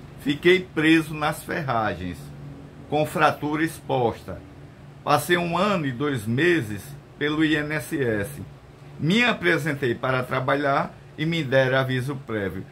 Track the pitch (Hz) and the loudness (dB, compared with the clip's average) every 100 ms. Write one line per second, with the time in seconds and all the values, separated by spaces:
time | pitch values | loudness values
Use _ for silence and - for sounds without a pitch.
0 | - - 139 143 170 185 180 160 156 165 | -18 -6 -4 4 6 6 2 2 4 4
1 | 156 156 151 156 - 175 135 117 104 87 | 4 -2 -4 -4 -6 -4 -2 0 0 -2
2 | 90 82 - - - - - - - 151 | -6 -8 -12 -16 -16 -16 -18 -18 -2 0
3 | 151 156 151 - 147 151 160 - - 135 | 0 4 2 2 -2 0 -2 -4 -2 2
4 | 113 - 95 87 - - - - - - | 2 0 -8 -12 -14 -20 -20 -20 -20 -6
5 | 135 143 170 175 175 170 208 190 139 120 | 0 2 4 0 2 0 2 2 -2 -2
6 | 147 127 107 123 175 165 107 101 - - | -2 -2 -2 2 4 2 0 -6 -12 -18
7 | - - 147 156 156 151 147 151 - 151 | -16 -4 -2 2 2 2 0 -6 -4 -2
8 | 120 107 98 95 - - - - - - | 0 0 -2 -8 -14 -18 -20 -20 -18 -4
9 | 147 226 240 - 170 160 151 135 131 - | 2 4 4 2 2 2 0 0 0 0
10 | 131 131 - 131 131 143 143 143 175 - | 0 0 0 -2 0 2 2 2 0 -8
11 | - - 156 165 127 135 127 131 127 127 | -14 -4 -2 -2 2 4 4 2 2 0
12 | 131 139 - 107 95 92 - | -2 -6 -4 -4 -2 -4 -10